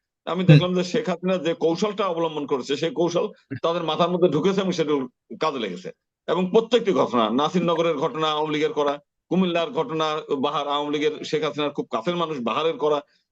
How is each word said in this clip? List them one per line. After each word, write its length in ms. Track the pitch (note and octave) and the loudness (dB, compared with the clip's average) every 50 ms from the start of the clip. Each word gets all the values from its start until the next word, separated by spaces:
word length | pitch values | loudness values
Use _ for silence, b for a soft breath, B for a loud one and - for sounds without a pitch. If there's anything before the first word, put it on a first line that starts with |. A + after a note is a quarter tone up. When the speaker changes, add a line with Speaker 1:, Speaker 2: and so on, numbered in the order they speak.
| _ _ _ _ - | _ _ _ _ -6
Speaker 1:
আমি 200 | - E3 F#3 F#3 | -4 -2 2 6
Speaker 2:
হুম। 20 | |
Speaker 1:
দেখলাম 280 | F3 D3+ D3 F3+ F3+ F3+ | 8 8 8 8 6 2
যে 100 | F3+ F3 | -2 -2
শেখ 240 | - - - - F#3+ | -2 -2 -2 -2 -2
হাসিনা 280 | F3 E3 F3 F#3 F#3+ | -4 -4 -2 -2 -2
যে 180 | F3+ C#3+ E3 D#3+ | 0 -2 -2 -2
কৌশলটা 520 | - D3 E3 E3 D#3+ G#3+ G#3+ G3 G#3 G3+ | 0 0 0 0 0 -2 -2 -2 -2 -2
অবলম্বন 400 | F#3+ E3 E3 E3 D#3+ D3+ D3+ C#3+ | -2 0 -2 -2 -2 -2 -4 -4
করেছে, 300 | B2+ C#3+ B2 A#2+ C3 D3 | -2 -4 -4 -2 -2 -4
সেই 140 | C3 D#3+ E3 | -2 -2 -2
কৌশল 380 | B2+ D3+ F3 D#3+ E3 F3 - G3+ b b b b C3+ - | 0 0 0 0 0 0 -2 -2 b b b b -8 -4
তাদের 200 | - E3 E3+ F3 | -2 -2 -2 -2
মাথার 280 | E3 D#3 D3+ D3+ F3 F3 | -2 -2 0 0 0 0
মধ্যে 180 | F3+ E3+ F3 E3 | 2 2 2 2
ঢুকেছে 320 | C#3 D3+ D3+ G3 F#3 G3+ | 2 2 2 2 2 0
এবং 120 | F#3+ F#3 | 0 0
সেটা 200 | - - D#3 C#3+ D3 C#3 B2+ - _ _ _ - A2+ - | 0 -2 0 0 0 -2 -2 -6 _ _ _ -14 -8 -4
কাজে 180 | D3+ D#3+ C#3 B2+ | -4 -4 -2 -4
লেগেছে। 340 | G#2+ F#2+ F2 F#2 - - - _ _ _ _ _ - | -6 -6 -8 -10 -12 -16 -18 _ _ _ _ _ -4
এবং 220 | - D#3+ F3+ F#3 F3+ | -2 0 0 0 2
প্রত্যেকটি 420 | G3 A3+ A3+ - B3 A#3 F#3 F#3+ | 2 2 2 4 2 2 2 2
ঘটনা, 380 | F3+ - B2+ G2+ A#2 A#2+ A2 G#2+ | 2 2 2 2 2 2 2 2
নাসিরনগরের 640 | A#2 C3+ D3+ D#3 - F#3 E3+ E3+ E3 D#3 E3+ E3+ D#3 | 2 2 0 2 0 0 2 2 2 2 2 0 0
ঘটনা 300 | C3+ D#3 D#3 B2 D#3 D#3 D#3 | 0 -2 -2 -2 -2 -2 0
আওয়ামী 240 | D3+ D3+ D#3 D#3 D3+ | 0 0 -2 -2 0
লীগের 180 | D3+ D#3 D3 | 0 0 0
করা, 260 | - D3+ C#3+ C#3+ C#3+ D3 _ _ _ _ _ - | 0 0 0 0 0 -4 _ _ _ _ _ -2
কুমিল্লার 420 | E3 F#3 F#3 F3 E3+ E3+ E3 D3+ | 0 2 2 2 2 0 -2 -2
ঘটনা 500 | B2+ D#3 D#3 D3 D#3+ D#3+ D#3 D#3 D3+ D#3 D#3 - D3 C3+ | -2 -4 -4 -2 -2 -2 -2 -2 -2 -4 -4 -4 -2 0
বাহার 300 | B2+ D3 D3+ D#3 C#3+ C#3+ | 0 0 0 -2 -2 -2
আওয়ামী 240 | C#3+ D3 D3 D3 | -2 -2 -2 -2
লীগের, 320 | D3 D3 D3 D3+ C#3+ - - | -2 0 0 -2 -2 -4 -8
শেখ 200 | - D#3 D3+ D#3 | -4 -4 -2 -2
হাসিনার 260 | D3 D3 D3 D3 C#3+ | -2 -2 -2 -4 -4
খুব 160 | D3 - C3 - | -2 -4 -6 -4
কাছের 260 | - A2+ - F3 F3 | -4 -4 -2 -2 -2
মানুষ 200 | F3 E3 D#3 D#3 C3 | -2 -2 -4 -4 -4
বাহারের 360 | A#2 A2+ A2+ C#3+ D#3+ E3 D3+ | -2 -2 0 0 0 0 0
করা, 240 | B2+ D3 D3+ D3+ C#3+ - _ _ _ _ _ | 0 0 2 2 0 -2 _ _ _ _ _